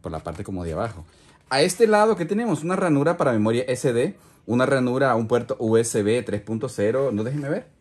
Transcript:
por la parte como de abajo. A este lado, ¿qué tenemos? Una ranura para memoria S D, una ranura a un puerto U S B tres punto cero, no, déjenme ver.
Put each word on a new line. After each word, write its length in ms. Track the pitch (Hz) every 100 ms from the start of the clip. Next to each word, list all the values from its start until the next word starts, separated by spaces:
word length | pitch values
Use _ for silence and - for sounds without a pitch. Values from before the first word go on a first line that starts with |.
por 120 | 87
la 80 | 80
parte 240 | 85 82
como 180 | 104 92
de 120 | 85
abajo. 300 | 80 113 92 80 _ _ _ _
A 120 | 131
este 260 | 175 - 226
lado, 260 | 208 214
¿qué 100 | 214
tenemos? 380 | 165 202 240 151
Una 140 | 160 185
ranura 400 | 185 143 147 175
para 160 | 147
memoria 320 | 117 107 117 -
S 260 | 127 143
D, 220 | 117 147 - - _ -
una 180 | 120
ranura 460 | 127 135 123 127 139
a 60 | 117
un 100 | 113
puerto 300 | 123 117 -
U 180 | 117 113
S 240 | 117 120
B 180 | 101 120
tres 180 | 104 101
punto 280 | - 110 -
cero, 420 | - 101 123 139
no, 120 | 104
déjenme 240 | 110 147 139
ver. 180 | 180 254 _